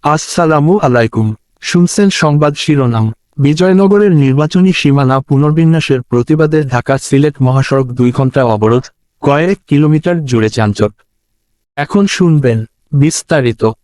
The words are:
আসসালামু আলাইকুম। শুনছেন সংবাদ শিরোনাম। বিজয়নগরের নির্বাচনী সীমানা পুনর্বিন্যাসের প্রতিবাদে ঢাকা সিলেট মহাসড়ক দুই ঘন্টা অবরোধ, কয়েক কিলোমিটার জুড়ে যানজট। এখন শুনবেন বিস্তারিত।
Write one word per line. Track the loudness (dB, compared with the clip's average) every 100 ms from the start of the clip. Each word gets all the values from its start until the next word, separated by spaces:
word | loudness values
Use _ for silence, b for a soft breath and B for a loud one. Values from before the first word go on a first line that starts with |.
আসসালামু | -2 -2 -4 -2 0 2 2 2
আলাইকুম। | 2 0 0 0 -4 -4 _ _
শুনছেন | -4 0 2 2 0
সংবাদ | 0 0 2 0 -2
শিরোনাম। | -2 0 0 0 -4 -6 _ -2
বিজয়নগরের | -2 2 2 4 4 2 2 2
নির্বাচনী | 2 0 0 0 0
সীমানা | 2 0 2 2 -2
পুনর্বিন্যাসের | 0 0 0 2 2 0 0 -4
প্রতিবাদে | -2 -4 0 0 0 0 -2
ঢাকা | -4 -2 -4
সিলেট | 0 0 0 0
মহাসড়ক | 0 0 0 -2 -4
দুই | 0 0
ঘন্টা | 0 -2 0 0
অবরোধ, | 0 0 0 -2 _ _ _
কয়েক | -2 0 0 -4 _
কিলোমিটার | 0 2 0 0 -4 -2
জুড়ে | -2 0
যানজট। | 0 -2 0 -4 -4 _ _ _ _ _ _ _ -10
এখন | -4 0 0
শুনবেন | 0 0 2 0 -2 -6 _ _
বিস্তারিত। | 0 0 -2 -4 -2 -2 -2 -4 -4